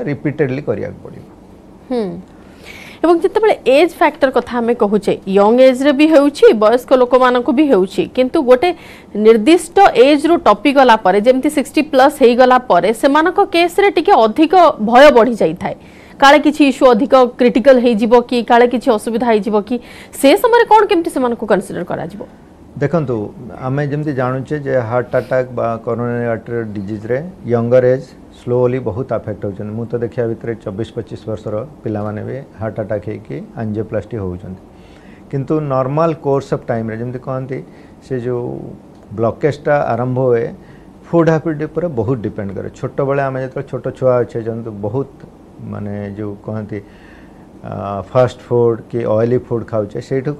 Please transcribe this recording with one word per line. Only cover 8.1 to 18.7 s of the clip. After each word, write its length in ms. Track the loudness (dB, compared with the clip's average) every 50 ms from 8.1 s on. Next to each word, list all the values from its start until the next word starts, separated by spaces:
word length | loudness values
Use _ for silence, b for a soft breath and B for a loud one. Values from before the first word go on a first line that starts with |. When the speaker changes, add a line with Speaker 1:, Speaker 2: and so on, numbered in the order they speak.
| -2
Speaker 2:
କିନ୍ତୁ 260 | -2 -2 0 0 0
ଗୋଟେ 340 | 4 4 4 4 2 -2 -2 B B B B B B B -4
ନିର୍ଦ୍ଦିଷ୍ଟ 600 | 2 4 6 6 6 6 4 4 4 2 0 4 4
ଏଜ୍ରୁ 560 | 4 6 6 6 6 6 4 2 2 0 0
ଟପିଗଲା 580 | 2 4 2 2 2 2 2 4 4 6 6 4
ପରେ, 260 | 4 4 2 2 2
ଯେମିତି 280 | 4 2 2 2 2 -2
ସିକ୍ସଟି 320 | -2 -2 -4 -2 -2 -2
ପ୍ଲସ୍ 400 | -2 0 2 4 4 4 4 4
ହେଇଗଲା 360 | 4 4 6 6 4 4 4
ପରେ, 360 | 2 2 2 2 2 2 0 -2
ସେମାନଙ୍କ 460 | 0 0 2 2 2 0 0 2 0 0
କେସ୍ରେ 460 | 0 2 0 0 2 2 2 2 2
ଟିକେ 220 | 2 2 2 4
ଅଧିକ 420 | 4 4 4 2 2 2 2 4 6 6 6 4 4 0
ଭୟ 300 | -2 4 6 8 8 8
ବଢ଼ିଯାଇଥାଏ। 640 | 8 6 4 2 0 0 -2 -2 -2 -4 -8 -8 -8 -10 B B B B B B B B
କାଳେ 200 | 4 6 6 6
କିଛି 280 | 4 2 2 2 2
issue 180 | 2 2 4 4
ଅଧିକ 260 | 4 4 4 2 2 4 4 4 2 2 2
critical 380 | 2 2 2 4 4 6 4 6
ହେଇଯିବ 340 | 4 2 0 0 2 4 4 4
କି, 240 | 2 2 -4 -4 0
କାଳେ 240 | 2 4 4 4
କିଛି 220 | 2